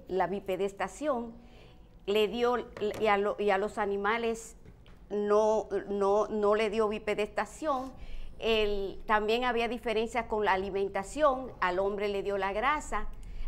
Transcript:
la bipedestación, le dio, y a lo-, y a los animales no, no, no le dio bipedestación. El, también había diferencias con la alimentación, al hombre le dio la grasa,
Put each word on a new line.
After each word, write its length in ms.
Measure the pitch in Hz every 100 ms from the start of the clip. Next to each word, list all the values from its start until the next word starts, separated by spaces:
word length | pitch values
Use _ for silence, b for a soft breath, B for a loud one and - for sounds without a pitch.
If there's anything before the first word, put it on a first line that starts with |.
| -
la 180 | 185 175
bipedestación, 1080 | 196 - 185 196 196 180 - 302 247 233 226 b b b b b - -
le 220 | 208 208
dio, 280 | 220 240 240 - - 208 -
y 60 | 214
a 100 | 202
lo-, 180 | 202 -
y 120 | 208
a 80 | 190
los 200 | 214 220
animales 800 | 202 202 202 233 233 226 - - - - - - -
no, 580 | 202 208 208 214 214 - 196 -
no, 380 | 202 196 208 214
no 260 | 214 202
le 160 | 214 220
dio 180 | 214 214
bipedestación. 1040 | 214 - 208 208 - 208 - 311 262 262 - b b b -
El, 600 | - 226 208 202 196 - -
también 380 | 214 208 233
había 240 | 254 233 233
diferencias 580 | 233 240 220 226 247 226
con 180 | 220
la 100 | 202
alimentación, 960 | 190 196 190 196 196 196 - 302 262 254 -
al 180 | 185 180
hombre 300 | 196 202 208
le 160 | 196
dio 140 | 190 202
la 140 | 190
grasa, 540 | 202 247 302 - 208 - b b b